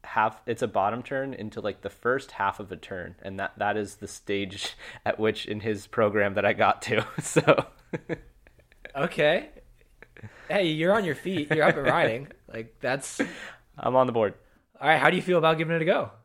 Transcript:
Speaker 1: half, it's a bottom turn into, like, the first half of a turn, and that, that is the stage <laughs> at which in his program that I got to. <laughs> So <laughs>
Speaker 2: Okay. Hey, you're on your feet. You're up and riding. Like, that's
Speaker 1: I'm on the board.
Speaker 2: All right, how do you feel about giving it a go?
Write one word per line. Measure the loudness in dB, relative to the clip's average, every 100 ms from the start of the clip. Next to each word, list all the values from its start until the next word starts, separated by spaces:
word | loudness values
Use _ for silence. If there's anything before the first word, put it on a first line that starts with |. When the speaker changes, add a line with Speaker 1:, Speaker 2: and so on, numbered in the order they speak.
Speaker 1:
half, | -4 0 0 -2 -8
it's | -4
a | -2
bottom | 0 0 -2
turn | -6 -6 -6
into, | -8 -10 -6
like, | -6 -6
the | -12
first | -2 0 0 -4
half | -4 -2 -2
of | -12
a | -14
turn, | -10 -10 -10 -12
and | -12 -6
that, | -8 -2
that | -2 -2
is | -4 -10
the | -14
stage | -14 -4 -4 -4 -8 -10 -12 -18
<laughs> | -8
at | -4 0
which | 0 0
in | -8 -6
his | -4 -6 -4
program | 2 2 4 2
that | 2 2
I |
got | 4 2 2
to. | 0 -2 -2
<laughs> | -8
So | 0 2 6 4 2 _ _ -12 -8
<laughs> | -10 -10 _ -20 _ _ _ -12 -4
Speaker 2:
Okay. | -4 2 2 2 -2 -20 -20 _ _ _ -20 -20 -20 -20 -4
Hey, | 0 0
you're | 2 2
on | 2
your | 0
feet. | -4 -4 -4 0
You're | 4
up | 4 4
and | 2
riding. | 2 2 0 -8 -18 -14
Like, | -14 -14 _
that's | -4 -4 -4 -4 -4 -6 -16 -18 _ -6
Speaker 1:
I'm | 2 4
on | 4
the |
board. | 2 0 0 _ _ _ _
Speaker 2:
All | 2
right, | 4
how | 4
do | 2
you |
feel | 2 2
about | 4 2
giving | 0
it | 0
a |
go? | 2 0 -2 -10